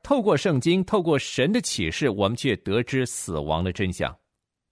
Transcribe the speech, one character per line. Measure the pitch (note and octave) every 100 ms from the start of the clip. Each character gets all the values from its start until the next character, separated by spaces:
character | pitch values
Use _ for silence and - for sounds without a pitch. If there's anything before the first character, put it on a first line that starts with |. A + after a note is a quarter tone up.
透 | - C#4+
过 | G3+ D3
圣 | G3 C#3
经， | D#3+ F#3 F#3
透 | G#3+
过 | E3+ C#3
神 | - - C#3
的 | A#3
启 | - - D#2+
示， | - C#3+
我 | G2+ G2
们 | A#2
却 | C#3 G2
得 | - G#2+
知 | B2 C3+ B2+
死 | - - D#2
亡 | D2 D#2
的 | F#2
真 | F2 F#2
相。 | F2 C#2+ - _ _ _ _ _